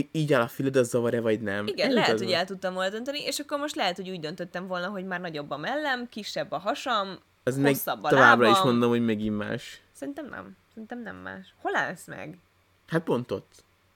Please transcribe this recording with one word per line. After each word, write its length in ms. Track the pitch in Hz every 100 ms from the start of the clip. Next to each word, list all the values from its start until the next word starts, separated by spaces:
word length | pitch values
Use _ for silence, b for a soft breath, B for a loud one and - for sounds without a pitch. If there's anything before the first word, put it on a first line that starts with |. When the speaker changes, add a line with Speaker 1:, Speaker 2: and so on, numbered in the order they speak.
| 143
Speaker 1:
így 200 | 160 151
áll 80 | 131
a 60 | 117
füled, 280 | - 135 131
az 120 | 120
zavar-e, 320 | 123 117 117
vagy 200 | 113 110
nem. 260 | 104 101 104
Speaker 2:
Igen, 200 | - 262
Speaker 1:
El 40 |
Speaker 2:
lehet, 140 | 240 -
Speaker 1:
tudtad 100 | 220
Speaker 2:
hogy 80 | 185
Speaker 1:
volna. 120 | 170
Speaker 2:
el 60 | 185
tudtam 280 | 190 185
volna 160 | 185 190
dönteni, 300 | 220 262 294
és 180 | - 277
akkor 200 | 285 285
most 160 | 294
lehet, 220 | 302 196 180
hogy 140 | 185
úgy 100 | 180
döntöttem 460 | 151 185 175 175 185
volna, 220 | 180 180
hogy 160 | 202
már 160 | 190 175
nagyobb 300 | 180 151 147
a 60 | 143
mellem, 520 | 175 294 294 247 240
kisebb 440 | 220 - 170 190
a 60 | 151
hasam, 600 | 208 196 262 233 190 - _ _
Speaker 1:
Ez 140 | 123 135
meg 160 | 139
Speaker 2:
hosszabb 320 | 139 - 117
a 40 | 147
Speaker 1:
továbbra 380 | 135 120 117 110
is 40 |
Speaker 2:
lábam. 160 | - 131
Speaker 1:
mondom, 180 | 120 120
hogy 160 | 120
megint 320 | 117 107 107 104
más. 440 | 104 117 - - _
Speaker 2:
Szerintem 340 | - 277 277 277
nem. 280 | - 196 185 _
Szerintem 300 | 226 214 247
nem 140 | 208 185
más. 380 | 185 190 190 _
Hol 160 | 370 302
állsz 300 | 135 170 -
meg? 320 | 135 135 180 _ _ _ _ -
Speaker 1:
Hát 160 | 160
pont 280 | - 123 123
ott. 340 | 98 _ - _ _ _